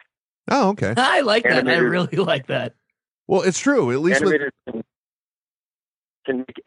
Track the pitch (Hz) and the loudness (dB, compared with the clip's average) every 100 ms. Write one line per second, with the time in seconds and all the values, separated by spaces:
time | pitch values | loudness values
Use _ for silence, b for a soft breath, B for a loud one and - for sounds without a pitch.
0 | _ _ _ _ - 269 196 208 101 120 | _ _ _ _ -2 0 2 0 -2 0
1 | 262 359 254 220 240 247 254 - - 180 | 2 2 2 2 2 0 2 2 0 0
2 | 175 156 170 147 - 131 120 - _ _ | -2 -2 -2 -2 -2 -6 -6 -10 _ _
3 | _ _ - 185 185 - 269 277 127 131 | _ _ -2 0 0 0 2 2 2 2
4 | 165 - - 151 143 - - 170 - _ | 2 2 2 0 -2 -8 -12 -12 -12 _
5 | _ _ _ _ _ _ _ _ _ _ | _ _ _ _ _ _ _ _ _ _
6 | _ _ - 131 127 - | _ _ -6 -6 -6 -10